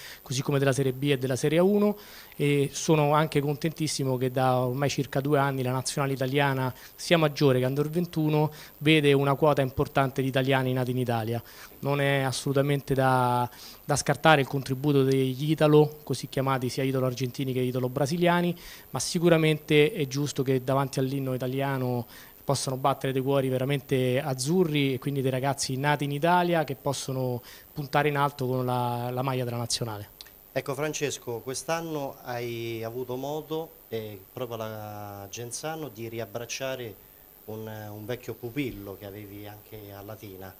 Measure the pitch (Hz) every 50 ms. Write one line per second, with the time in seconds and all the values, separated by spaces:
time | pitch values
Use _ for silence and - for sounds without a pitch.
0 | - - - - - - 135 127 143 - 143 139 139 139 127 139 139 135 127 131
1 | 139 143 143 127 131 131 131 120 - 147 151 170 180 190 208 208 208 208 208 208
2 | - - - - - - - - 147 143 143 143 139 139 - - - - 160 151
3 | 147 143 151 151 160 156 - 147 139 147 147 139 - 165 151 - 156 143 - -
4 | 139 131 131 123 127 131 127 131 127 131 127 127 127 127 123 135 143 135 - -
5 | 135 - - 143 131 143 151 139 139 139 135 135 127 123 127 131 123 - - 151
6 | 143 135 135 127 135 127 135 147 143 139 135 131 131 127 123 - - - - -
7 | - - 175 165 160 151 143 - 151 139 127 127 127 127 139 143 147 151 156 175
8 | 175 170 - 160 156 151 151 151 151 151 - - - - - - 143 151 160 156
9 | 143 143 139 139 139 139 139 127 165 151 143 139 139 127 - - 143 135 - 143
10 | 135 131 123 - 131 135 127 135 131 131 139 131 131 127 127 131 127 127 127 127
11 | 123 117 117 117 110 110 117 117 - - - - - - - - - 139 143 143
12 | 139 139 139 139 135 131 123 - - 143 135 139 135 143 143 139 - - 139 131
13 | 131 131 131 127 127 123 123 123 120 117 - - - - - - - - 147 135
14 | - - 143 - - 160 156 143 135 131 - 139 127 - 135 131 135 147 143 139
15 | 135 135 135 135 131 131 131 123 151 151 156 147 156 151 151 151 151 147 - -
16 | - - 135 - - - - 135 131 135 135 127 123 123 - - 135 135 131 131
17 | 127 131 123 117 131 123 - - 139 131 123 127 127 127 123 127 127 123 127 -
18 | 147 127 165 175 175 175 170 175 175 175 170 175 - - - - - - - -
19 | - - - 180 160 175 170 160 160 156 151 151 - - 156 147 147 151 - 196
20 | 143 131 127 139 147 139 - - 131 127 135 131 123 135 131 139 139 127 - 143
21 | 135 131 135 139 135 131 127 123 131 127 131 135 135 139 135 131 127 123 123 123
22 | 117 - - - - - - - - - 139 - - 147 131 127 135 143 135 -
23 | - 135 131 135 127 135 139 139 131 131 127 127 127 135 143 139 - - 139 131
24 | 127 127 123 131 151 151 131 127 127 143 170 190 180 160 147 147 139 135 131 120
25 | - 143 139 139 127 131 131 127 127 139 131 - - - 131 127 139 147 147 143
26 | 147 143 143 143 151 170 180 180 175 170 170 165 151 - 135 - - 143 139 -
27 | - - 131 131 127 127 123 120 - - - - - - - - 147 135 - 147
28 | 143 147 143 143 143 143 135 - 131 123 127 127 127 127 123 123 123 123 120 120
29 | 120 123 123 123 127 135 131 127 127 120 120 120 120 113 - - 123 113 107 104
30 | 104 - - - - - - - - _ - 135 131 - 139 120 151 156 143 -
31 | 151 135 - - - 127 120 113 113 127 135 - - - 165 165 170 165 156 147
32 | 139 135 - - - 131 123 120 120 117 117 117 117 117 117 113 113 113 113 127
33 | 131 123 123 131 135 143 147 156 143 143 160 160 165 160 - - - - 117 113
34 | 110 107 104 98 - - - 120 127 117 117 110 110 110 110 107 107 107 104 104
35 | 104 101 101 101 101 98 - 113 120 117 - - - 156 160 160 151 131 110 110
36 | 117 113 113 113 113 107 - 120 120 117 - - 135 131 131 123 123 110 95 -
37 | - - - - - - - - - - 107 110 110 110 107 107 107 104 104 107
38 | 107 104 123 120 - - 113 - - 117 113 147 143 117 92 101 101 101 95 92
39 | 104 101 95 104 107 98 101 101 104 104 107 104 - - - 107 104 101 101 101
40 | 101 104 110 - - 104 95 92 95 95 92 -